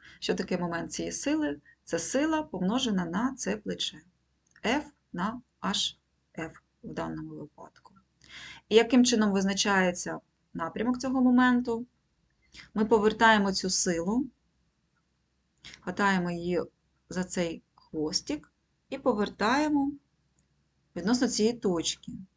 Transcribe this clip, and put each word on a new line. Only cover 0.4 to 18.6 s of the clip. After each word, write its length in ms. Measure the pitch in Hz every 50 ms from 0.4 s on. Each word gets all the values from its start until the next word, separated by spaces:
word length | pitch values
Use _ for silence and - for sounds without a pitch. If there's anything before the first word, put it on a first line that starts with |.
| 190 - 190 175
момент 340 | 175 170 170 170 165 160 -
цієї 200 | - 165 170 180
сили? 480 | - - 277 302 320 302 294 285 285 _ _ - _ _
Це 140 | - - 170
сила, 440 | 170 - - 254 294 320 320 302 208
помножена 640 | - - 180 180 185 226 262 262 233 202 185 175
на 300 | 165 170 190 233 269 262
це 220 | - - 190 208
плече. 460 | 214 - 196 175 - - - - 156 156 _ _ _ _ _ _ _ _ _ _ - -
F 180 | 196 247 294 294 - - _ _ _ -
на 280 | 175 180 214 233 247 - _ _ - -
H 340 | 190 208 - - - - _ _ _ _ _ _ _ - -
F 120 | 160 160 - - _ _ _ _ -
в 100 | 190 156
даному 420 | 160 165 165 160 156 156 156 156
випадку. 600 | 151 156 151 _ - 160 - _ _ _ - _ _ _ _ _ _ _ - - - - - - - _ -
І 60 | 208
яким 300 | 220 233 226 269 247 247
чином 280 | 247 247 220 214 208 190
визначається 880 | 196 190 196 196 196 - 214 202 190 185 180 180 - - 165 160 151 - _ _ _ _ _ -
напрямок 440 | 175 170 165 - - 208 247 254 247
цього 240 | - 262 254 269 247
моменту? 640 | 254 247 247 254 254 247 240 247 247 233 226 247 - _ _ _ _ _ _ _ _ _ _ _ _ - - - - -
Ми 100 | 202 220
повертаємо 680 | 214 240 214 202 214 214 214 233 220 220 208 196 196 190
цю 180 | - - 185
силу, 560 | 185 - - 190 175 165 170 185 214 247 294 - _ _ _ _ _ _ _ _ _ _ _ _ _ _ _ _ _ _ _ _ _ _ _ _ _ _ - - - -
хватаємо 500 | - - 185 - 202 196 196 185 175 175
її 320 | 175 170 170 175 175 165 - - _ _ _ _ _ _ _ -
за 160 | - 185 180
цей 380 | 180 - 185 175 165 165 - _ _ _
хвостик 760 | - _ _ - 156 151 156 185 - - - 285 302 - _ _ _